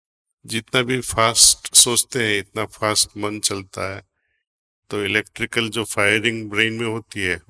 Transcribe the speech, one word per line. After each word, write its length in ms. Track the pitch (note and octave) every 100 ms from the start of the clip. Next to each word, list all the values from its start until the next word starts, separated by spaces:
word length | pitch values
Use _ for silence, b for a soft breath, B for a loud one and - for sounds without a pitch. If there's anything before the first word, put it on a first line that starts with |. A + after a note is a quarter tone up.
| _ _ _ _ A2+
जितना 360 | A2+ - C3
भी 180 | B2 B2+
फास्ट 760 | - - A2+ A2+ - - -
सोचते 520 | - B2+ A#2 - C3 A2
हैं, 120 | G2+
इतना 260 | F#2 A2
फास्ट 460 | G#2 - G#2+ G#2+ - G#2+
मन 240 | G#2 G#2
चलता 540 | - G2+ F#2+ - F#2+
है, 140 | G2 - _ _ _ _ _ _ _ -
तो 140 | G#2
इलेक्ट्रिकल 640 | G2 G#2 - - A#2 A#2 A2+
जो 160 | A2+
फायरिंग 640 | G#2 - G2+ A2 A2+ A2+ G#2+
ब्रेन 220 | G2+ A2+
में 140 | A2+ A#2
होती 340 | A2+ - G#2
है, 220 | F#2 E2+